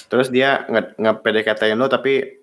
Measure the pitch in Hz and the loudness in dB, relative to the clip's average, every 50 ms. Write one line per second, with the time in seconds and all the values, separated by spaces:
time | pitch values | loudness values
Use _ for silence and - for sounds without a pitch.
0 | - - - 120 - - 123 127 135 139 139 - - - 113 110 - - - - | -8 -2 0 0 0 2 2 2 2 2 2 0 -2 -2 -2 -2 -2 -2 -6 -2
1 | 107 110 107 - - 113 107 110 107 110 107 - 110 110 110 113 131 135 123 120 | 0 0 0 0 0 0 0 0 0 0 -2 0 0 0 0 0 0 0 0 0
2 | - 135 139 131 - - - - | 0 0 0 0 -2 -4 -12 -20